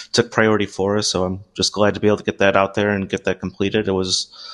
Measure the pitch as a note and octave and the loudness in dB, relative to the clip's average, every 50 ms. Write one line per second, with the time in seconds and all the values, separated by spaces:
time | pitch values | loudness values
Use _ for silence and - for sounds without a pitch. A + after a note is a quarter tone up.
0 | - - - - A#2 - - - A2+ A2 G#2+ G#2 G2+ G2 - - F#2+ G2 G2+ G#2 | -8 0 0 0 0 2 2 2 4 4 4 2 0 -2 -4 -4 -2 0 0 0
1 | G#2 - - F#2 F#2 F#2 F#2 F#2+ G2+ - _ - F#2 - - G2 G#2 G2+ G2 G2 | -2 -2 -2 0 -2 -2 -4 -6 -10 -12 _ -4 -4 -2 0 2 2 2 2 2
2 | G#2+ G#2 G#2 G2+ - - G2+ - G2 G2 F#2+ G2 G2 G2 - - G#2 G#2 G#2 G2 | 2 2 2 2 0 -4 0 2 2 4 4 4 2 2 0 0 0 0 0 -2
3 | F#2+ F2+ - F#2 - F#2+ F#2 - - F#2 - - G2 G2 G2+ A2 G#2 F#2+ F#2+ F#2+ | -2 -4 -6 -4 -2 -4 -4 -4 -6 -8 -4 -4 -4 -2 0 0 0 0 -2 -2
4 | F#2+ F#2 F#2 - - - - - - - | -2 -2 -2 -4 -4 -8 -12 -18 -20 -18